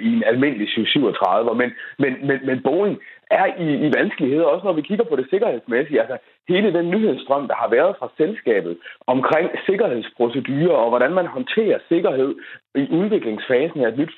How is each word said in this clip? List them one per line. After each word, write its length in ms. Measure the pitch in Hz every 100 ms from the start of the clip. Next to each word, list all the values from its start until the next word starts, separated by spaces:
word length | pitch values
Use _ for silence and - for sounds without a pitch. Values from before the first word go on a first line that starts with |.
| 113
i 20 | 117
en 80 | 107
almindelig 360 | 123 143 117 101
syv 180 | - 107
syv 180 | - 95
tredive, 400 | 87 95 98 117
men, 160 | 113 123 - - -
men, 140 | 139 127 139
men, 100 | 135 135
men 140 | 127
Boeing 340 | 139 165 202 151 - - -
er 160 | - 190 - 160
i, 20 | 139 151
i 20 | 123
vanskeligheder, 460 | 180 - 131 147
også 200 | 160 170
når 80 | 196
vi 100 | 156 143
kigger 160 | 202
på 120 | 233 135
det 100 | 127
sikkerhedsmæssige. 720 | 190 214 123 - 120 147 127
Altså, 160 | 113 123 - _ -
hele 240 | 180 208 170
den 120 | 170
nyhedsstrøm, 580 | 196 220 131 - 139 127
der 80 | 110
har 80 | 113 117
været 180 | 175 196
fra 100 | 123 -
selskabet 600 | 156 220 131 104 85 85 - - -
omkring 420 | 127 127 156 180 - -
sikkerhedsprocedurer 1080 | 196 208 120 101 - 117 139 123 139 175 143
og 40 | 113
hvordan 240 | 120 131 185
man 80 | 170
håndterer 520 | 131 127 - 214 - -
sikkerhed 460 | 170 196 135 135 - - - _
i 100 | 135 139 160
udviklingsfasen 840 | 208 202 117 107 - 127 160 160
af 40 | 117
et 100 | 117
nyt 140 | 165